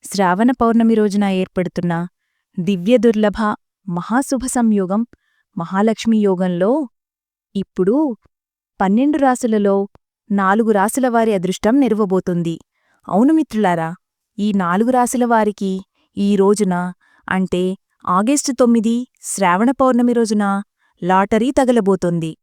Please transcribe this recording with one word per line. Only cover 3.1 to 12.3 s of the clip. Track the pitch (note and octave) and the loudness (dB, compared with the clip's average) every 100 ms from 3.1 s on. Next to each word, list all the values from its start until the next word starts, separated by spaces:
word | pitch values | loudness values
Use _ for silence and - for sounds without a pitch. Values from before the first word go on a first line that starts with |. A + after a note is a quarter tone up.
| G#3+ G#3+ G#3 G#3+ - _ _ - | 2 0 0 -4 -6 _ _ -8
మహాశుభ | F3 E3+ A#3 C#4 C4 B3+ | -8 -2 -4 -2 -6 -4
సంయోగం | B3+ A3+ G3+ F3+ G3+ A#3 _ _ _ _ - | 0 0 0 0 -4 -4 _ _ _ _ -12
మహాలక్ష్మి | E3+ F#3+ A3 G#3+ A3+ A3 | -6 0 0 0 0 2
యోగంలో | G3+ F3+ F#3 F3 F#3+ D4 C4 _ _ _ _ _ _ G3+ | 2 0 -2 0 0 -2 -4 _ _ _ _ _ _ -10
ఇప్పుడు | F#3 - F#3 C4+ D#4 A3 _ _ _ _ _ _ | -8 -2 0 2 -2 -4 _ _ _ _ _ _
పన్నెండు | F#3+ G#3 C#4+ D4+ | 0 2 2 2
రాశులలో | C#4 B3+ A#3+ G#3+ G3+ G3 G3+ _ _ _ _ | 0 0 0 0 2 0 -2 _ _ _ _
నాలుగు | G3 F#3+ G#3 A3+ | -2 2 2 2
రాశుల | G#3 G3+ - B3+ | 2 0 0 0
వారి | A#3 A3+ | 0 0
అదృష్టం | G3 F3+ F#3 G#3 C4+ | 0 -2 -2 0 2
నెరవబోతుంది. | B3+ G#3 G3+ F#3 - | 2 0 0 -2 -2